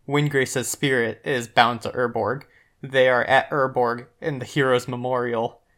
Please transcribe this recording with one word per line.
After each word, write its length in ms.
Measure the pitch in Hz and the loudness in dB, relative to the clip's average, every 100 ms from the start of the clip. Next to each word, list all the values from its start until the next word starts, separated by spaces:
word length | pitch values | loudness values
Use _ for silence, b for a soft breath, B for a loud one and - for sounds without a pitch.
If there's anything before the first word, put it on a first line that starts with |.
| - | -4
Windgrace's 580 | 143 147 139 127 135 117 | 0 2 0 0 -2 -4
spirit 540 | - 147 131 113 110 | -4 0 0 0 -4
is 220 | - 131 117 | -4 -4 0
bound 360 | - 117 117 | 4 4 2
to 80 | - | -6
Urborg. 540 | - 120 117 104 135 - _ _ _ | -2 -2 -2 -2 -4 -10 _ _ _
They 280 | 135 131 127 | -2 2 4
are 160 | 123 | 4
at 260 | 120 135 - | 4 2 2
Urborg 560 | 151 131 131 120 120 123 - | 0 0 0 0 -2 -10 -10
in 180 | 165 139 | -8 -8
the 80 | 120 | -4
Heroes' 420 | 151 135 123 127 | 0 2 2 0
Memorial, 720 | 123 123 127 123 117 120 - _ | -6 -4 -2 -2 -2 -4 -8 _